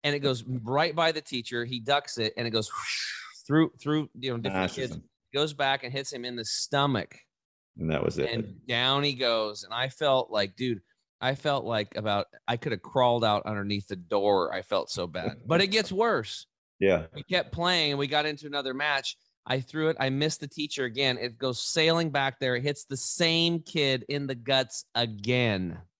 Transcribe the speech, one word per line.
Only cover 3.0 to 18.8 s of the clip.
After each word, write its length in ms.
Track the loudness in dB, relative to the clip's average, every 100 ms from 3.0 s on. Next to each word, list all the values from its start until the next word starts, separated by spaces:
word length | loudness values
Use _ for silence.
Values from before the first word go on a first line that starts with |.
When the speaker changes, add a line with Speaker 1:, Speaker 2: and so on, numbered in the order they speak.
| -6 -8 -12 -18 2
Speaker 1:
through, 260 | 4 4 0
through, 300 | -2 -2 -4 -8
you 120 | -6
know, 60 | -4
different 240 | -2 0
Speaker 2:
Mashes 140 | 0 -2
Speaker 1:
kids. 200 | -6 -8
Speaker 2:
him. 80 | -16 _ _
Speaker 1:
Goes 180 | -2 -2
back 280 | 0 0 0
and 80 | -2
hits 200 | -6 -6
him 120 | -8
in 120 | -8 -8
the 80 |
stomach. 760 | -6 -4 0 2 4 2 -2 -12 _ _ _ _ _ -6
Speaker 2:
And 120 | 0
that 120 | 2
was 140 | 2 0
it. 120 | -2
Speaker 1:
And 340 | -2 -6 -10 -4
down 360 | 0 2 2
he 120 | 0
goes. 500 | 0 2 2 0 -4
And 100 | -8
I 140 | -4 -4
felt 420 | 0 4 4 4
like, 260 | 0 0 -2
dude, 240 | -4 -4 _ _ _ _
I 140 | -2
felt 300 | 0 0 0
like 320 | 0 -2 -2 -4
about, 300 | 0 0 -2 -8 -6
I 100 | -4
could 160 | -2
have 100 | -4
crawled 420 | -2 4 4 4
out 200 | 4 2
underneath 440 | 0 -4 -2 -4 -4
the 80 | -10
door. 580 | -2 2 6 4 4
I 80 | -2
felt 260 | -2 -2 -2
so 160 | -6 -6
bad. 320 | -4 -6 -6 0
But 140 | 2
it 60 | 4
gets 220 | 2 0
worse. 540 | 2 2 2 -2 -10 -14 _ _ _
Speaker 2:
Yeah. 280 | 4 4 0
Speaker 1:
We 120 | -14
kept 280 | -2 -2 -2
playing, 380 | -2 2 2 2
and 60 | 0
we 80 | 0
got 180 | 0
into 220 | 0 -4 -6
another 260 | -4 -4
match. 440 | -2